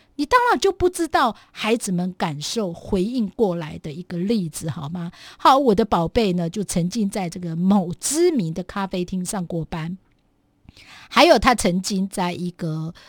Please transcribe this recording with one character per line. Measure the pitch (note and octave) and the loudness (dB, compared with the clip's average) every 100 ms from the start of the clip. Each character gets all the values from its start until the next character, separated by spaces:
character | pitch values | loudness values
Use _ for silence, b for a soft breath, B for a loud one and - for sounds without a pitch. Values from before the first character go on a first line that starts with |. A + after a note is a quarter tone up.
| b - | b -8
你 | D4 | 0
当 | B4 A#4+ | 2 4
然 | G#4+ | 2
就 | G4 | 2
不 | F#4+ F4+ | 2 0
知 | F4+ E4 | 0 -2
道 | F4 C4 G3+ b | 0 0 -2 b
孩 | - G#3+ A#3 | -6 -2 0
子 | - | 0
们 | F3 F#3 F3+ | -2 -2 -4
感 | F3 D3 | -4 -4
受 | D3+ - G3 | -6 -4 -6
回 | E3+ - G3 | -6 -4 -2
应 | F#3+ B3+ G#3 | 0 -2 -4
过 | - G#3+ E3+ | 0 0 0
来 | D#3 E3 | -6 -10
的 | - | -12
一 | C#3+ | -12
个 | F3 F3 | -8 -4
例 | F#3+ A#3 E3+ | -2 0 -2
子， | - D#3+ | -6 -8
好 | D#3+ C#3+ | -8 -8
吗？ | F3 E3+ B B B | -8 -10 B B B
好， | D#4+ C4+ | 4 6
我 | C#4 | 6
的 | G3 A3+ | 4 2
宝 | G3 E3 | 0 0
贝 | - G#3+ | 2 2
呢， | F3 E3+ | 0 -2
就 | F#3+ G3 | -4 -4
曾 | F#3 E3+ | -2 -2
经 | A#3 G3+ | -2 -2
在 | G#3 F3 | -2 -6
这 | F3+ | -6
个 | F3 E3 | -6 0
某 | F#3 G3+ F3 E3+ | 2 4 2 -4
知 | - D4 F4 | -4 2 2
名 | D#4 E3 | 2 -2
的 | E3+ | -4
咖 | F3 - G3 | -8 -6 -4
啡 | F#3 F3+ | -4 -4
厅 | F#3 | -4
上 | F3+ G3+ E3+ | -4 -6 -4
过 | E3 | -6
班， | D#3 E3+ D#3+ F#3 _ _ _ _ _ _ - B B B B | -6 -6 -8 -10 _ _ _ _ _ _ -20 B B B B
还 | - | 6
有 | D4+ C#4 | 8 8
他 | C4 A#3+ | 6 2
曾 | G3 F3 | 2 0
经 | F#3+ G3 G3 | 0 -2 -2
在 | - F3+ | -4 -4
一 | F3 F3 | -4 -8
个 | - E3+ D#3 D#3+ b | -6 -6 -4 -6 b